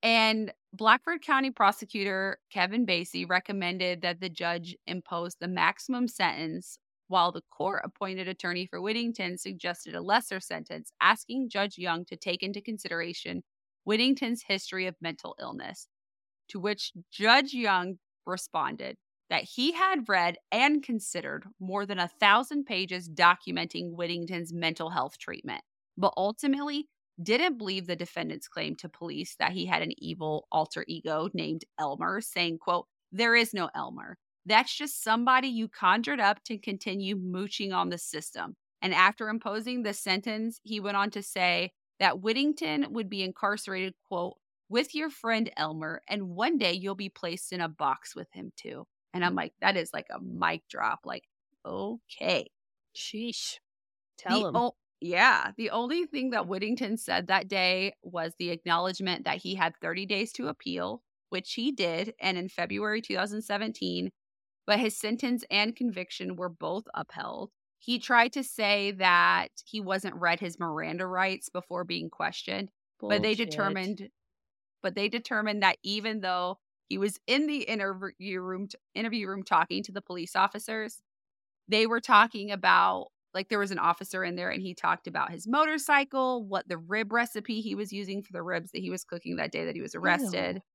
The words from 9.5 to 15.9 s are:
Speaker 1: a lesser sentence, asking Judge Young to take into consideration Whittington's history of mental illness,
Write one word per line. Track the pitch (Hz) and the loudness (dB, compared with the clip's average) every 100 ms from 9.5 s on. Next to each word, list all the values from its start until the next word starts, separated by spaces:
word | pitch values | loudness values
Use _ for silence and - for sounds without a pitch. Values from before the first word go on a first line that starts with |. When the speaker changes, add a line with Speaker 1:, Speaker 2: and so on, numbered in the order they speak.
| 185 175 170 - 170 | -6 -6 -6 -8 -8
Speaker 1:
a | |
lesser | 175 214 - 190 | 2 2 2 -6
sentence, | - 165 160 160 156 _ | -6 -10 -8 -12 -12 _
asking | 180 220 - 247 254 | 6 6 0 -4 -2
Judge | 208 202 - | 0 -2 -2
Young | 175 165 175 | -2 -2 -4
to | 180 | -8
take | - 185 | -4 -2
into | 190 202 | -2 -6
consideration | 202 214 - 170 170 175 - 175 - _ _ _ - | -6 -8 -6 -4 -4 -6 -8 -8 -10 _ _ _ 0
Whittington's | 214 247 269 240 233 | 4 4 4 0 -2
history | - 190 - 185 185 | -2 -4 -2 -4 -4
of | 175 | -4
mental | 165 156 - - | -8 -6 -10 -10
illness, | - - - - - | -10 -8 -10 -12 -16